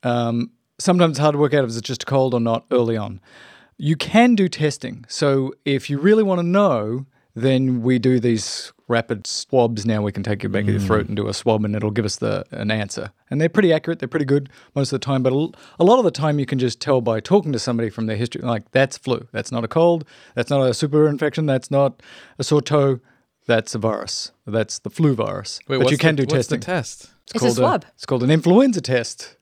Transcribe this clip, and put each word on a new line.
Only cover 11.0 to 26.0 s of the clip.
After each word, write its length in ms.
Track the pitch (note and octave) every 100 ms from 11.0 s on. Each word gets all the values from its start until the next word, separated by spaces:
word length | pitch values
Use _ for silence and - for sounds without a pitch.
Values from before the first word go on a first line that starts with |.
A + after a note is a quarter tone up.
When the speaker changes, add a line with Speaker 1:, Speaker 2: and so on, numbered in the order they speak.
| G#2
Speaker 1:
and 80 | G#2
do 140 | G#2
a 40 |
swab, 300 | G2+ - G#2+
and 100 | G#2+ G#2
it'll 120 | G#2+
give 120 | G#2+
us 140 | G#2 -
the, 260 | A2 G#2 -
an 180 | A2 G#2+
answer. 400 | A2 G2+ - - _ _
And 100 | C#3
they're 80 | E3
pretty 240 | - F#3
accurate. 280 | D#3 D#3 E3+
They're 100 | B2
pretty 160 | D#3+ C#3
good 240 | C#3+ C#3 _ _ -
most 160 | C3+
of 80 | C3+
the 60 | -
time. 180 | C3+
But 80 | B2+
a 40 | C3+
l-, 160 | D#3+ - - -
a 60 | F3
lot 120 | B3
of 60 |
the 80 | G#3
time, 280 | - D3+ D3
you 60 | C3+
can 140 | C3+
just 220 | B2 -
tell 180 | - C3
by 220 | A#2 A2
talking 320 | - G3+ D#3
to 60 | B2
somebody 300 | - A#2 A2+
from 180 | A2 A2
their 100 | G#2
history, 240 | A#2+ -
like, 280 | B2 A2+ -
"That's 260 | C3 C3+ -
flu. 300 | - B2 A#2+
That's 180 | A2 A#2
not 140 | A#2+
a 60 | A#2
cold. 340 | E3 E3+ E3+ D3 - - -
That's 140 | A#2
not 120 | C#3+ C3
a 60 |
super 340 | A#2+ D3+ D3+ D3+
infection. 380 | C#3+ D3+ D3 D#3
That's 260 | C3 -
not 320 | C#3 C#3 - - - - _
a 60 |
sore 180 | C3+ D3
toe. 380 | - D3 C#3 B2+ _ _ _ _ -
That's 260 | A2+ A2
a 60 | A2+
virus. 540 | A2 G#2 G2+ - - _ -
That's 340 | G#2+ G#2+ -
the 100 | G#2
flu 260 | - D#3 A#2+
virus." 460 | G#2 F#2+ G2+ - _
Speaker 2:
Wait, 80 | C3+
Speaker 1:
But 80 | C3
Speaker 2:
what's 60 |
Speaker 1:
you 40 |
can 200 | C#3+